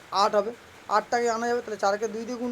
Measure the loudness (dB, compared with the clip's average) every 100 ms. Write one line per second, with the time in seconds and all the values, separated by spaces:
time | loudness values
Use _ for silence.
0 | -2 2 4 4 0 -6 -16 -16 0 0
1 | 2 0 0 0 0 -2 -4 -2 0 0
2 | -2 -6 -8 -6 -4